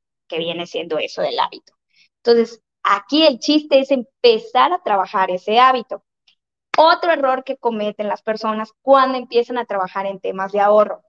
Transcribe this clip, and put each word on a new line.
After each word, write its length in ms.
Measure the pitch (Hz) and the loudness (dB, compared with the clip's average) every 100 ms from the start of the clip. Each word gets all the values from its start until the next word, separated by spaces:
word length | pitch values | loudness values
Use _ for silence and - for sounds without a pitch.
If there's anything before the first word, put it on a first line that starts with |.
| _ _ _ | _ _ _
que 100 | 165 | -8
viene 280 | 165 170 170 | -6 -8 -8
siendo 320 | 170 170 156 | -10 -6 -6
eso 240 | - - | -6 -6
del 160 | 160 254 | -6 -4
hábito. 360 | 302 - _ _ _ _ _ _ | -4 -6 _ _ _ _ _ _
Entonces, 380 | - 233 226 - _ _ | 2 2 2 -4 _ _
aquí 420 | 196 202 - 294 320 | -2 -2 0 2 2
el 120 | 240 | 2
chiste 400 | - 302 302 277 | 0 0 2 0
es 140 | 269 | 2
empezar 800 | 277 - _ 240 220 226 - 269 | -2 -4 _ 2 2 0 0 0
a 100 | 359 | 0
trabajar 480 | - 202 180 208 185 | -2 -2 -2 -2 -2
ese 300 | 180 - 220 | -4 -2 2
hábito. 420 | 254 254 214 190 _ _ _ _ _ _ _ - | 4 2 -4 -14 _ _ _ _ _ _ _ 2
Otro 360 | 320 349 349 | 4 4 0
error 320 | 311 269 262 | 0 0 -2
que 120 | 262 262 | -4 -6
cometen 520 | 240 220 208 202 208 | -4 -4 -6 -6 -6
las 140 | 202 | -6
personas 500 | - 220 220 214 214 _ | -6 -6 -4 -6 -8 _
cuando 360 | - 269 262 254 | 2 4 4 -2
empiezan 400 | 240 233 240 254 | -4 -2 -2 -4
a 60 | 226 | -6
trabajar 400 | 202 185 202 196 | -6 -6 -6 -8
en 140 | 196 | -8
temas 320 | 190 190 190 | -8 -6 -4
de 80 | 202 | 0
ahorro, 420 | 202 214 202 185 | 4 4 2 -2